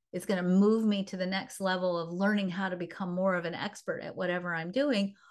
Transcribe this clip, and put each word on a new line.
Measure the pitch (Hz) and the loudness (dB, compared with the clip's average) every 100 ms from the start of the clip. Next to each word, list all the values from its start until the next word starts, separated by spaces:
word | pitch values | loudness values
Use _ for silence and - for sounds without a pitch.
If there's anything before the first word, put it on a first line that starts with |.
| _ | _
It's | 180 - | -8 -2
gonna | 190 | 0
move | 180 185 208 220 220 | 4 6 6 6 4
me | 202 190 | 0 -2
to | 185 | -4
the | 180 | -4
next | 190 - - | -4 -6 -4
level | 190 185 180 170 | -2 0 0 0
of | 165 | -2
learning | 175 196 208 190 | 0 2 2 0
how | 175 190 | -2 -4
to | 180 | -4
become | 170 - 185 180 | -6 -6 -4 0
more | 190 180 | 2 2
of | 170 | -2
an | 135 | -4
expert | 202 - - - | -6 -6 -6 -6
at | - | -6
whatever | - 180 180 180 | -4 -2 -2 -2
I'm | 165 165 | -4 -2
doing, | 254 294 214 196 - - | 0 2 2 0 -4 -20